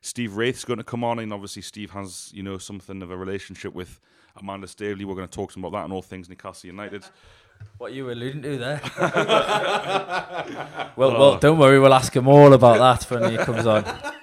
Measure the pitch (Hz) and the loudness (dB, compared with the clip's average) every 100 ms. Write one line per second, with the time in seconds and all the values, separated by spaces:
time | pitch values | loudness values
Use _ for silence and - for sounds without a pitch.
0 | - - 117 98 123 123 - 113 - 120 | -14 -10 -8 -4 -6 -6 -8 -10 -10 -8
1 | 120 117 107 101 98 104 - 107 98 98 | -6 -6 -10 -12 -14 -16 -18 -16 -16 -14
2 | 95 90 - 101 98 95 - 101 92 95 | -16 -16 -18 -14 -12 -12 -14 -18 -16 -16
3 | 87 92 92 98 - 92 95 87 90 - | -14 -12 -10 -10 -12 -16 -14 -14 -16 -20
4 | _ _ _ _ 98 98 92 - 104 98 | _ _ _ _ -16 -14 -16 -12 -10 -10
5 | 98 95 90 - 95 95 87 101 82 95 | -10 -10 -12 -10 -12 -12 -12 -10 -10 -12
6 | - 95 87 90 98 - 92 95 104 101 | -12 -18 -18 -20 -18 -18 -20 -18 -16 -16
7 | - _ _ _ _ _ 104 - 113 131 | -18 _ _ _ _ _ -20 -18 -16 -12
8 | 127 120 127 143 139 135 123 147 123 - | -12 -10 -10 -10 -10 -8 -8 -10 -10 -6
9 | 180 170 160 214 - 208 185 208 170 190 | -4 -2 0 0 0 -2 -4 -6 -4 -6
10 | 165 180 - 175 147 147 - 156 - - | -6 -8 -8 -12 -12 -12 -14 -14 -12 0
11 | 131 120 139 - 143 160 135 135 135 131 | 2 6 6 6 2 4 6 8 6 6
12 | 123 135 131 143 143 131 123 110 127 120 | 2 0 6 8 10 10 8 6 6 4
13 | - 120 113 113 - 110 113 107 98 - | -2 -4 -2 -2 -4 -2 0 0 -2 -8
14 | - - | -14 -14